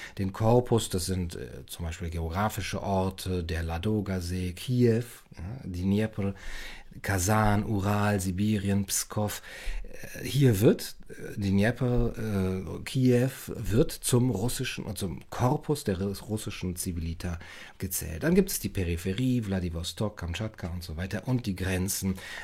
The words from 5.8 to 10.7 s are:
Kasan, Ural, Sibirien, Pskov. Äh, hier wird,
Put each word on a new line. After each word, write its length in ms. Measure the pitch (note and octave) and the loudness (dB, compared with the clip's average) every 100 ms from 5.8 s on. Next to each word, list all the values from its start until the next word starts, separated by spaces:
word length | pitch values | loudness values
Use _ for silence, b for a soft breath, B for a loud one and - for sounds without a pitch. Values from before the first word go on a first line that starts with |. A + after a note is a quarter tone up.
| F#2+ G2+ G#2+ - G2 G2 B B B B B - | 2 4 2 0 -4 -4 B B B B B -10
Kasan, 640 | - G2 F2+ G#2+ G#2+ G#2 G#2 | -2 0 4 4 6 4 2
Ural, 540 | G2+ G2+ G#2 G#2 G#2 | 0 2 2 4 2
Sibirien, 640 | F#2+ F2+ G#2 G#2+ G2 G2 G2 | 0 0 2 2 2 2 2
Pskov. 560 | - - - G#2 - B B B B | -2 -2 -2 -2 -4 B B B B
Äh, 400 | - - - - | -6 -10 -10 -8
hier 360 | - C3+ C3 G2 | -2 6 6 8
wird, 340 | B2 | 6